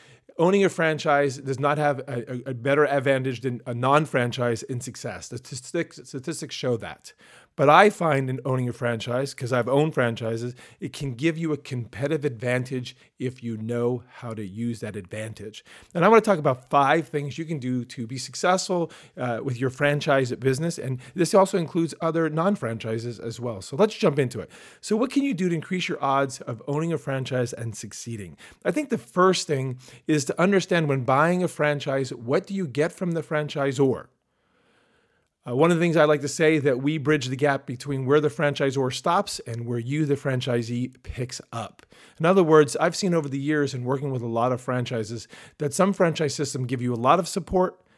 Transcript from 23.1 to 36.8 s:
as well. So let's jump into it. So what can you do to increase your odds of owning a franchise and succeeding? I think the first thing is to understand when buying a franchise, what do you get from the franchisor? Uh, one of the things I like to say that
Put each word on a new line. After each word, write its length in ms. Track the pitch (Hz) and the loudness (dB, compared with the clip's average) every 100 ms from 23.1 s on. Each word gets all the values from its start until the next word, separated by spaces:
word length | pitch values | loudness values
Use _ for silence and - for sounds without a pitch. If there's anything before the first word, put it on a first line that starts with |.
| 110 | -8
as 180 | 117 110 | -10 -8
well. 240 | 120 104 | -8 -8
So 140 | - 139 | -6 2
let's 180 | 208 | 2
jump 240 | - 220 143 | 4 0 2
into 220 | 127 110 | 0 -2
it. 100 | 87 - - - | -12 -14 -20 -14
So 160 | - 214 | -2 0
what 160 | 262 | 0
can 100 | 285 | 0
you 100 | 277 | 0
do 160 | 185 180 | 0 0
to 60 | |
increase 340 | 170 - 185 165 | -2 -4 -4 -4
your 140 | - | -2
odds 380 | 139 135 139 127 | 0 2 0 -4
of 200 | - 120 - | -10 -10 -4
owning 260 | 143 165 | -2 -2
a 60 | 160 | -4
franchise 540 | - 135 127 127 120 | -4 -6 -2 -2 -2
and 240 | - 117 104 | -4 -10 -10
succeeding? 600 | 104 - - 113 92 73 - - | -12 -12 -10 -10 -10 -14 -20 -8
I 80 | - | -4
think 180 | 190 294 | -2 -2
the 80 | 226 | -4
first 480 | - - 185 180 - | -4 2 4 4 0
thing 320 | 139 131 127 - - - | -2 -2 -8 -14 -12 0
is 160 | 156 | 0
to 180 | 131 - | 0 0
understand 460 | 180 196 175 175 156 | 4 2 2 0 2
when 160 | 135 | 0
buying 400 | 123 131 160 180 | 2 4 4 4
a 40 | 180 | 0
franchise, 640 | - 151 147 151 135 131 | 0 0 0 -2 -2 -2
what 360 | 131 120 156 190 | -6 -2 -2 0
do 60 | |
you 120 | 196 170 | -6 -4
get 240 | 120 160 | -2 -2
from 220 | - 180 | -2 -4
the 100 | 165 | -4
franchisor? 880 | 151 156 147 151 139 135 135 92 - _ _ _ _ _ _ _ _ _ _ _ _ _ - | -2 -4 -2 -2 -2 2 2 2 -4 _ _ _ _ _ _ _ _ _ _ _ _ _ -4
Uh, 80 | |
one 160 | 127 165 | 2 4
of 60 | 175 | 4
the 60 | |
things 120 | 175 | 4
I 120 | 160 151 | 6 6
like 160 | 151 | 4
to 60 | 139 | 0
say 300 | - 160 160 | 2 4 4
that 200 | 139 123 | 2 2